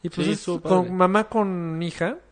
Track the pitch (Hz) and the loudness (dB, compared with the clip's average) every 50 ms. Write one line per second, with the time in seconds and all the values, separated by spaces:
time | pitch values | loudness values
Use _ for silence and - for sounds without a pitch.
0 | - 170 - - 165 190 208 202 - - 175 170 - 160 185 185 180 175 180 185 | -8 -6 -4 -2 0 0 0 -2 -2 -4 -4 -4 0 2 4 4 4 2 2 2
1 | 185 180 185 214 220 214 - 226 208 196 185 175 170 165 160 160 170 170 - - | 2 4 4 2 0 2 0 0 0 0 -2 -4 -4 -4 -4 -4 -4 -6 -4 -4
2 | 170 180 269 359 _ _ | -4 -4 -4 -8 _ _